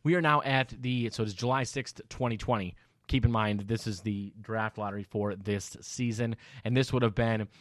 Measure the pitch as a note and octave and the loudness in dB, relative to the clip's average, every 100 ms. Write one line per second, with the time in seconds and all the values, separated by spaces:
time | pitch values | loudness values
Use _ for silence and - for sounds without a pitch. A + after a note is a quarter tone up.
0 | D3+ F3+ D#3+ D3 C#3 C3+ B2+ A#2+ B2+ B2 | 2 4 6 4 4 2 2 -4 -2 0
1 | A#2 - G#2+ F#2 A#2+ C3 B2 C#3 B2 - | 0 0 -4 -2 0 0 0 -4 -8 -12
2 | - - B2 A2+ - A2+ F#2 - _ _ | -14 -4 -2 -2 0 -2 -2 -8 _ _
3 | - C3+ A#2 A2+ G#2+ G2+ G2+ A2+ A2+ G2 | -2 2 4 4 2 0 -2 -4 -4 -4
4 | A2 G2+ G2+ A2 G#2+ A2 A2 - G#2 G2+ | -4 -4 -6 -10 -6 -4 -4 -4 -6 -6
5 | G2 G#2+ G#2 G2 G2+ G2+ - - - - | -4 -2 -2 -2 -2 -2 -4 -12 -12 -4
6 | A#2+ A2 A#2 A2+ - B2 A2 B2 C3 B2+ | -2 0 -2 -4 -10 -8 0 2 2 4
7 | A#2+ G2 A2+ A2 G#2 - | 2 4 2 0 -2 -10